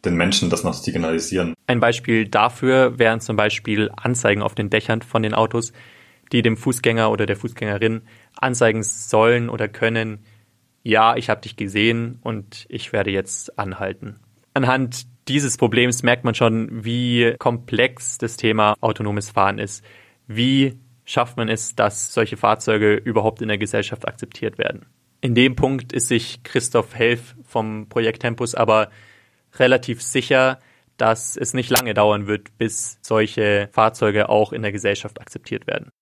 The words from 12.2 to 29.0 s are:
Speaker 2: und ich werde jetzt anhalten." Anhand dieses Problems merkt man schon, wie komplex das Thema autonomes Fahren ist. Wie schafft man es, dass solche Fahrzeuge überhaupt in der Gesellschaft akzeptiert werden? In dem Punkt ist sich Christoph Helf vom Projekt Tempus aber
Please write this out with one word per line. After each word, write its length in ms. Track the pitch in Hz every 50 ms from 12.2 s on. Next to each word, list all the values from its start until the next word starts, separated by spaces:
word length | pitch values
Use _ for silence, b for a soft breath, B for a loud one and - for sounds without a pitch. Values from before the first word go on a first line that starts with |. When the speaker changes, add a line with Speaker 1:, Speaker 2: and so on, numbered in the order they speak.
Speaker 2:
und 440 | _ 117 110 107 101 104 - - - _
ich 240 | - 110 - -
werde 200 | - 107 98 107
jetzt 480 | 95 95 95 - - - - - - -
anhalten." 580 | 101 95 90 - 101 95 92 - - 101 104 104 _ _ _ _ _ _ _
Anhand 520 | 139 131 123 131 131 131 123 123 - - - - _ _ -
dieses 280 | 135 143 143 127 -
Problems 460 | - 131 113 104 120 123 123 120 123
merkt 220 | - 120 120 123 123
man 100 | 120 113
schon, 500 | - 127 117 113 113 113 113 113 113 104
wie 520 | 117 117 123 123 123 120 120 117 117 117 -
komplex 800 | - 123 117 120 123 - 117 107 123 131 127 - - - - -
das 180 | 113 113 -
Thema 380 | - - 110 107 110 107 104 107 _
autonomes 500 | - 113 107 - 107 104 104 104 101 -
Fahren 300 | - 104 98 98 101 104
ist. 240 | 107 101 - - b b b b b b b b _
Wie 540 | - 107 110 120 131 135 135 135 135 123 - _ _ _ _ _
schafft 320 | - - 139 120 123 -
man 120 | - 117 107
es, 280 | 110 107 - - -
dass 360 | - 110 104 - - - -
solche 240 | - 120 110 110 117
Fahrzeuge 580 | - - 107 107 110 - - 110 107 107 107 104
überhaupt 460 | - - 120 110 110 104 110 110 -
in 60 | 113
der 100 | 110 104
Gesellschaft 520 | 101 107 101 - 104 101 - - - 117 -
akzeptiert 500 | - - - - - - 113 110 - -
werden? 280 | - - 131 131 - _ _ _ _ _ _ _
In 160 | - 131 117
dem 180 | 117 123 - 123
Punkt 380 | - - 131 139 131 123 123
ist 160 | - 120 - -
sich 340 | 123 113 - - - -
Christoph 540 | _ - - 123 - - - 117 - - -
Helf 400 | - 117 117 120 117 - - - - -
vom 440 | _ - 113 110 110 107 107 107 -
Projekt 340 | - 120 113 110 110 -
Tempus 340 | - 120 117 - 123 117 -
aber 340 | - 117 113 107 110 107 b b b